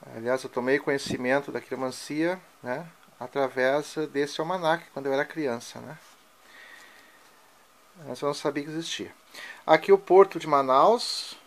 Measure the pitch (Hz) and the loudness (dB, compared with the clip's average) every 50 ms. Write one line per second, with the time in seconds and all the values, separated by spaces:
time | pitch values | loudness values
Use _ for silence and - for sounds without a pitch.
0 | - - - 117 113 120 127 131 - 131 - - 123 127 135 147 143 - 143 139 | -20 -16 -14 -8 -2 -2 -2 -2 -2 -6 -6 -4 0 2 0 0 2 0 -2 -2
1 | - - - 123 123 123 131 139 139 - 117 120 - - - 123 131 131 127 - | -2 -6 -6 -4 0 0 0 0 0 -2 -10 -10 -8 -8 -8 -6 -6 -6 -6 -8
2 | - - 147 151 160 170 185 185 - - _ _ - 123 123 139 170 165 170 _ | -12 -8 -4 -2 -2 -2 -2 -6 -10 -20 _ _ -8 -8 -8 -8 -8 -14 -18 _
3 | _ _ _ _ 123 123 - 139 139 131 123 131 127 131 135 147 151 - - - | _ _ _ _ -14 -8 -4 -2 -2 -2 0 0 0 2 2 0 -2 -4 -8 -8
4 | 156 143 - 139 143 143 - - 156 160 180 185 175 156 160 170 165 - _ 143 | -8 -6 -2 -4 -4 -4 -4 -8 -6 -6 -4 -4 0 0 -2 -2 -4 -12 _ -8
5 | 139 139 135 135 147 147 - 165 156 139 117 120 - - - 120 120 120 151 151 | -4 -2 -2 -2 -2 -4 -6 -6 -4 -4 -4 -6 -8 -12 -16 -16 -14 -14 -16 -18
6 | - - - _ _ _ _ _ _ - - - - - - - - - - - | -20 -20 -20 _ _ _ _ _ _ -20 -20 -20 -20 -20 -20 -20 -20 -20 -20 -20
7 | - - _ - _ - _ _ _ _ _ _ _ _ _ _ _ _ _ 190 | -20 -20 _ -20 _ -20 _ _ _ _ _ _ _ _ _ _ _ _ _ -20
8 | 160 135 127 - - 143 143 - - 156 139 151 143 151 156 160 165 160 - - | -14 -14 -12 -6 -4 -4 -4 -2 -4 -4 -4 -4 -8 -8 -8 -10 -8 -8 -8 -10
9 | 98 85 - _ _ _ - - - - - - - - 160 160 - - 196 196 | -10 -12 -14 _ _ _ -20 -18 -16 -16 -18 -14 2 4 4 4 8 6 6 6
10 | 196 - 175 190 196 190 - 170 151 156 151 139 139 131 131 135 151 185 220 247 | 6 6 8 8 8 8 6 -8 -2 2 2 2 4 6 6 6 8 8 6 4
11 | - - - - - - - - - | 0 -4 -8 -8 -8 -12 -14 -18 -20